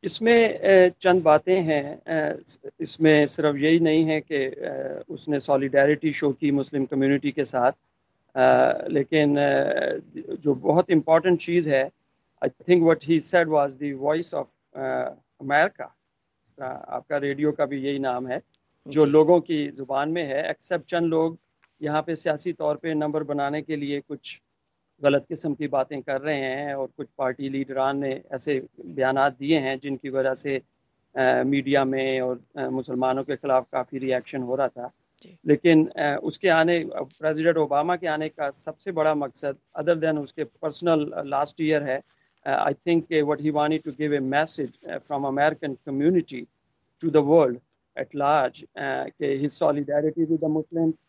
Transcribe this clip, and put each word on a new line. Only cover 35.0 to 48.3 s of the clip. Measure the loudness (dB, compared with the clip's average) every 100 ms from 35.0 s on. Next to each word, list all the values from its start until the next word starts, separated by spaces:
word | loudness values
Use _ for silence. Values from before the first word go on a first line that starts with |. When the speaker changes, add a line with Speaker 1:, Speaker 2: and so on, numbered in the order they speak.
| _ _
Speaker 2:
جی۔ | -20 -14
Speaker 1:
لیکن، | 0 2 6 6 4
آ، | 0 -2 -2
اس | -6 -2
کے | 2
آنے، | 4 4 0 -2 -8 -10 _
President | -4 0 0 2
Obama | 2 0 0 -2
کے | -2
آنے | -4 -6
کا | -6 -8
سب | -8 -14 -12
سے | -8
بڑا | 0 0
مقصد، | 0 -4 -6 -8 -8 _ -6
other | -2 0
than | 0 -2
اس | -6
کے | -10
پرسنل | -10 _ -10 -4 0 0 0 -6 -4
last | -2 -4 -4
ایئر | -2 0
ہے، | -2 -6 -8 _ _ _
آ، | -4
I | 0 0 -2 0
think | 0 2 -2
what | 0 -2
he | -2
wanted | 0 0 -2 -6
to | -6 -2
give | -2
a | 0
message، | 0 -2 -4 -10 -10 -12
آ، | -12 _
from | -6 -4
American | 2 2 0 -8 -10 -8
community | -2 2 2 -2 -12 -16 _ _ _ _ _
to | 0 2
the | 4
world | 4 4 0 _ _ _ -12
at | -10 -2
large، | 2